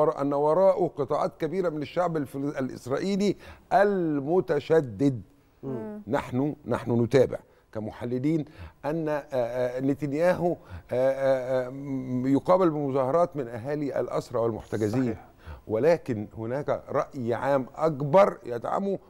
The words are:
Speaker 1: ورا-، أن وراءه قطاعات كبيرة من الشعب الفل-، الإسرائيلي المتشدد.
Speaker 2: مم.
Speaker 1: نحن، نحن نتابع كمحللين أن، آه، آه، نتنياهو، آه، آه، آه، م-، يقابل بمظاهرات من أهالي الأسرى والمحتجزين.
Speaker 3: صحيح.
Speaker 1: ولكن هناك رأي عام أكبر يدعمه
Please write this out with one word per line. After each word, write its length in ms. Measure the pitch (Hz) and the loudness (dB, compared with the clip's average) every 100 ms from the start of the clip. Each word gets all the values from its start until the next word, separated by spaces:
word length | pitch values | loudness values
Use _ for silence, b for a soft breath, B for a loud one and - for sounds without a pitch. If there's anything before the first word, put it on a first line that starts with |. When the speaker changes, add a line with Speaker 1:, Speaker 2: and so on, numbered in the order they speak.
| 151 | 4
Speaker 1:
ورا-، 140 | 156 | 2
أن 140 | 143 | 0
وراءه 540 | 143 147 160 190 185 175 | 2 2 4 4 4 0
قطاعات 440 | - 131 143 180 - | -2 -2 0 -2 -4
كبيرة 300 | 160 180 175 | -4 -2 -2
من 120 | 156 | -4
الشعب 360 | 143 - 175 160 | -4 -2 0 0
الفل-، 400 | 139 139 143 143 | -4 -4 -4 -4
الإسرائيلي 800 | 131 - 120 131 190 196 202 - B B - | -6 -6 -4 -2 0 0 0 0 B B 0
المتشدد. 1500 | 175 208 196 170 147 135 185 175 147 - 160 139 101 139 123 - _ _ _ | 4 4 2 0 0 0 0 2 0 2 2 2 2 2 2 -6 _ _ _
Speaker 2:
مم. 380 | 135 131 220 - 202 | -10 -8 -8 -10 -4
Speaker 1:
نحن، 480 | 139 - 123 147 - - | -4 -2 -2 -2 -4 -4
نحن 360 | 120 - 117 | -4 0 0
نتابع 360 | 117 139 120 - - b b | 4 6 4 0 -10 b b
كمحللين 720 | 110 107 - 123 127 143 160 143 B 82 B 139 | -10 -10 -8 -6 -2 0 0 -2 B -20 B -6
أن، 240 | 165 156 | -4 -2
آه، 140 | 147 139 | -4 -4
آه، 460 | 131 117 123 123 127 | -4 -2 -2 -2 0
نتنياهو، 720 | 135 139 147 143 175 180 175 | -2 0 -2 0 2 2 0
آه، 40 | 160 B 87 B | -4 B -16 B
آه، 760 | 120 131 135 135 131 123 131 127 | 0 2 2 2 0 0 -2 -2
آه، 20 | |
م-، 580 | 139 143 135 131 123 127 | -6 -6 -6 -4 -2 2
يقابل 420 | 135 - 185 185 | 2 4 4 4
بمظاهرات 680 | 151 143 135 131 160 175 147 | 2 0 0 2 2 2 -2
من 100 | 120 | -8
أهالي 520 | 117 123 151 143 - | -8 -6 -4 -2 -2
الأسرى 400 | 123 151 - 120 | -2 -4 -4 -2
والمحتجزين. 640 | 117 110 - 110 107 120 | -2 -2 -6 -2 0 0
Speaker 3:
صحيح. 240 | 127 107 - - B 73 - | 0 -2 -10 -20 B -14 -4
Speaker 1:
ولكن 600 | 107 143 170 - 110 107 - | 0 2 2 0 -6 -6 -8
هناك 460 | 113 131 147 110 - | -6 -6 -4 -4 -2
رأي 440 | 127 151 143 117 | -4 -2 -4 -4
عام 320 | 113 131 139 127 - | -2 0 0 0 -2
أكبر 640 | 160 143 143 175 202 - 117 | -2 0 4 6 6 2 -6
يدعمه 540 | 120 - - 196 190 | -6 -4 -2 -2 -4